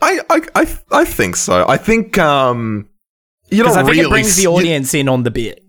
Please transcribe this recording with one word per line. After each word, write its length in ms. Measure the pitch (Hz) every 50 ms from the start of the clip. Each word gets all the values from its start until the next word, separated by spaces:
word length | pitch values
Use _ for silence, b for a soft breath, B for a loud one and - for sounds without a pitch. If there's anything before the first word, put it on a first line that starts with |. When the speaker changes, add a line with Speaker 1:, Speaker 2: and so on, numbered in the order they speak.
Speaker 1:
I, 180 | - 339 381 - - -
I, 120 | 330 320 - - -
I, 220 | - 330 - - - - -
I 140 | - 294 339
think 300 | - - - 107 90 87
so. 300 | - - - 90 90 -
I 80 | - 135
think, 400 | 143 - 208 226 226 - 220 -
um, 720 | 190 165 147 143 139 131 123 120 120 117 110 107 104 101 - _ _ _ _ _ _ _ _ _ _ _ _
you 120 | 190 214 240
Speaker 2:
'Cause 120 | 247 208
Speaker 1:
don't 80 | 185 190
Speaker 2:
I 20 |
think 120 | - -
Speaker 1:
really 100 | 160 165
Speaker 2:
it 40 | -
brings 240 | 214 - - 214 196
the 40 | 190
Speaker 1:
s-, 20 | 196
you 80 | 170
Speaker 2:
audience 420 | 170 180 180 165 160 139 135 - -
in 160 | 147 139 131
on 140 | 131 127 120
the 80 | 117
bit. 300 | - 120 - - - - _